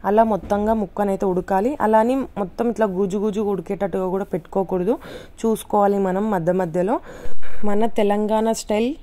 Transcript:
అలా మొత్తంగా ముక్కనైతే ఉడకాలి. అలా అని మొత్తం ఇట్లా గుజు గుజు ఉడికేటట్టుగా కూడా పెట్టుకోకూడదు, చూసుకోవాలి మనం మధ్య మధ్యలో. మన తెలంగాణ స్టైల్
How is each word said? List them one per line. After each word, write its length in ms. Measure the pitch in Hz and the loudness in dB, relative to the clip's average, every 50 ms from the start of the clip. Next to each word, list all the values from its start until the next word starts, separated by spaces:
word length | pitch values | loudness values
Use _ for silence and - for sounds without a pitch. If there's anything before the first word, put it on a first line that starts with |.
| - 190 | -2 2
అలా 140 | 208 220 226 220 208 | 2 2 4 2 0
మొత్తంగా 400 | 180 - - 208 202 208 214 226 220 | -4 -2 -2 -2 -2 0 0 0 -2
ముక్కనైతే 440 | 202 180 - - 202 202 196 185 208 190 | -2 -6 -4 -4 -2 -2 -2 -2 -2 -2
ఉడకాలి. 460 | 180 185 185 - 196 190 202 254 302 - - | -2 -2 -2 0 -2 0 0 -2 -2 -2 0
అలా 140 | 214 220 220 220 | 2 4 4 4
అని 120 | 240 262 269 247 - - 202 | 2 0 -2 -4 -6 -6 -8
మొత్తం 280 | 202 175 - - 233 240 226 | -8 -8 -4 -4 -4 -4 0
ఇట్లా 120 | 208 220 202 185 | -2 -2 -2 0
గుజు 200 | 180 202 190 180 214 196 | -2 -2 -2 -2 -2 -2
గుజు 180 | - 185 214 214 202 202 | -2 -2 -2 -2 -2 -4
ఉడికేటట్టుగా 540 | 180 170 - 202 185 202 185 175 190 185 185 180 | -6 -6 -8 -6 -6 -4 -4 -4 -4 -4 -4 -4
కూడా 100 | 190 196 - - | -4 -4 -4 -6
పెట్టుకోకూడదు, 640 | 175 160 - - 196 190 185 185 185 180 196 262 - - - - - - - - - | -8 -8 -6 -4 -4 -4 -2 -4 -2 0 -2 -2 -4 -6 -16 -18 -18 -18 -20 -12 -4
చూసుకోవాలి 560 | - 226 220 196 - - - 208 202 196 202 202 196 | -2 -2 -2 -2 -4 -2 0 2 2 2 2 0 0
మనం 220 | 185 180 190 214 220 202 | 0 -2 -2 -2 -2 -2
మధ్య 180 | 180 160 175 180 190 | -2 0 0 0 0
మధ్యలో. 360 | 185 170 156 185 180 202 269 359 - - - - - - - - - - - - - 208 | -2 -2 -2 -2 -2 -2 -2 -4 -6 -12 -20 -2 2 6 6 8 8 8 6 6 6 6
మన 160 | 202 208 220 226 - - | 4 4 2 2 2 0
తెలంగాణ 520 | 208 202 202 208 214 208 220 220 220 226 | 0 2 0 0 0 0 0 0 0 0
స్టైల్ 440 | 226 - - - 214 208 233 247 311 - | -2 -4 -4 -4 -2 0 0 -2 -4 -6